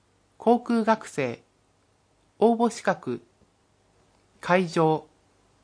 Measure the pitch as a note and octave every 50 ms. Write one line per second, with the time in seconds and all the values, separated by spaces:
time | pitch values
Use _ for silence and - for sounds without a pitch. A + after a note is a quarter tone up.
0 | _ _ _ _ _ _ _ - - A3 A#3+ A#3 A#3 - A#3 A3+ G#3+ A3 A3 A3
1 | - - - - C3+ A#2+ A#2 - _ _ _ _ _ _ _ _ _ _ _ _
2 | _ _ _ _ _ _ _ - G3+ A#3 A#3 A3 A#3+ A3+ A3 - - G3+ F3+ -
3 | - B2+ A#2+ A#2 - _ _ _ _ _ _ _ _ _ _ _ _ _ _ _
4 | _ _ _ _ _ _ _ _ - - F3 F#3+ F#3 D#3+ E3 E3+ D#3+ D#3+ D#3 D3+
5 | - - _ _ _ _ _ _ _ _ _ _